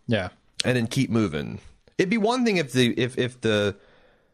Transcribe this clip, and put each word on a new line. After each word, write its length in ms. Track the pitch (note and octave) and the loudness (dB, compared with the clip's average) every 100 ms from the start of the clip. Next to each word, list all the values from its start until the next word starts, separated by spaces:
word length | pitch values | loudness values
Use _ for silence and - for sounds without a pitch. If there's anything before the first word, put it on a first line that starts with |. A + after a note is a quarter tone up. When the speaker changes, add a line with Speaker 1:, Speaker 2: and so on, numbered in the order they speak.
| - | -2
Speaker 1:
Yeah. 220 | G#2+ F2+ - _ - | -2 -2 -10 _ -4
Speaker 2:
and 120 | - B2+ | 0 0
then 80 | A#2 | 0
keep 240 | C3+ B2 | -2 0
moving. 500 | A2+ G2+ D2+ A#1+ - - - _ - | 0 0 -2 -8 -10 -16 -20 _ -2
It'd 100 | F#3 | 0
be 80 | A3+ | 2
one 300 | G#3 B3+ A#3 | 0 2 2
thing 100 | F#3 | 0
if 160 | C3+ | 0
the, 260 | B2+ A#2+ - | 2 2 2
if, 200 | B2 - | -2 -2
if 200 | B2 - | -4 -2
the, 340 | A2+ G#2 G2+ F#2+ _ _ _ _ _ | 0 0 0 -4 _ _ _ _ _